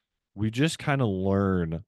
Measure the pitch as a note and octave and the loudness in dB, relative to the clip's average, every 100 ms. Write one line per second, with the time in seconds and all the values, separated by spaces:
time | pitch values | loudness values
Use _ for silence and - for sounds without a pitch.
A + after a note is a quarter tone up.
0 | _ _ _ G2 A2 A2+ D#3+ - - C#3 | _ _ _ -4 -4 0 0 -2 -2 0
1 | A#2 F#2+ F#2+ G2 G2 F#2 E2 E2 | 0 0 2 2 2 2 0 -4